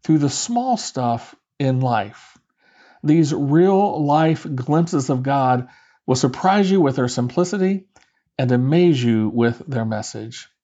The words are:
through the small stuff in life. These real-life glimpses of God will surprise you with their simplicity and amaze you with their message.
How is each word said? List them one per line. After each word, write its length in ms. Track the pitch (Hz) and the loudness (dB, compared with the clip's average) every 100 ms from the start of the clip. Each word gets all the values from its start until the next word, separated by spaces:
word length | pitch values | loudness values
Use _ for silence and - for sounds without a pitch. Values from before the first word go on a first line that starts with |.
through 160 | - 156 | 2 2
the 120 | 143 | 2
small 460 | - - 240 254 240 | -2 -4 -4 -2 -4
stuff 600 | - - 120 120 - - _ _ | -4 -4 -4 -4 -8 -20 _ _
in 240 | 139 127 | -2 0
life. 560 | 131 113 101 - - _ _ _ _ _ _ _ | 0 -2 -4 -14 -20 _ _ _ _ _ _ _
These 280 | 147 165 147 | 2 2 2
real-life 1120 | 175 143 156 185 190 202 151 143 147 160 156 - 131 | 0 2 4 4 4 0 -2 0 2 2 0 -4 -8
glimpses 520 | 123 160 170 151 131 | 0 0 0 -2 -2
of 140 | 131 | -2
God 460 | 135 139 131 127 123 _ _ _ | -2 0 0 0 -4 _ _ _
will 120 | - 127 | -2 0
surprise 520 | 131 123 185 202 190 | 0 0 0 2 2
you 120 | 196 | 2
with 160 | 143 131 | 2 0
their 100 | 123 | -2
simplicity 800 | 127 123 175 180 202 185 190 - _ _ _ _ - | -2 -4 -2 -2 0 -2 -2 -8 _ _ _ _ -4
and 140 | 127 | 0
amaze 520 | 123 127 160 175 139 | 0 2 4 4 4
you 260 | 120 110 107 | 2 0 0
with 340 | 117 117 117 - | 0 0 -2 -8
their 160 | 123 | -6
message. 640 | 110 107 - 107 110 123 - _ | -4 -6 -8 -12 -14 -16 -20 _